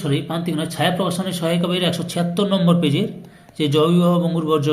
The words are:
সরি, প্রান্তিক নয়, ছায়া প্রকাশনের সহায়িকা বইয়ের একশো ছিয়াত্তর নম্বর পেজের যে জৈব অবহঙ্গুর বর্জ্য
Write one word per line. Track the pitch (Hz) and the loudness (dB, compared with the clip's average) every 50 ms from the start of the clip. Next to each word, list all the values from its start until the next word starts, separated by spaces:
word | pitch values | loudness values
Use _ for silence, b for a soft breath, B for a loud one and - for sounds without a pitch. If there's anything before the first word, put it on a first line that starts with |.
সরি, | - 147 139 156 - - | -2 -2 -2 -2 -2 -4
প্রান্তিক | 160 170 170 175 156 | -6 -6 -4 -4 -4
নয়, | 151 160 - - | -4 -4 -4 -2
ছায়া | - 147 180 175 170 | -2 0 0 0 0
প্রকাশনের | 196 175 175 175 190 190 170 - | -2 -2 -2 -4 -4 -6 -4 -4
সহায়িকা | 170 165 170 170 175 175 | -2 0 0 0 0 0
বইয়ের | 175 185 180 170 | 0 0 0 0
একশো | - - - - | -2 -4 -6 -6
ছিয়াত্তর | - 175 175 175 170 - 202 190 190 | -4 -2 -2 -2 0 -2 0 0 0
নম্বর | 190 175 170 170 170 | 2 4 4 4 4
পেজের | 151 143 135 165 208 - - - B B B B B B B - | 4 2 2 0 -2 -2 -6 -12 B B B B B B B -4
যে | 156 147 139 | -2 2 2
জৈব | 156 151 165 175 175 175 175 175 | 4 4 4 4 4 4 4 2
অবহঙ্গুর | 175 170 165 165 165 160 156 | 2 0 0 -2 -2 0 0
বর্জ্য | 160 151 139 147 | 0 0 2 0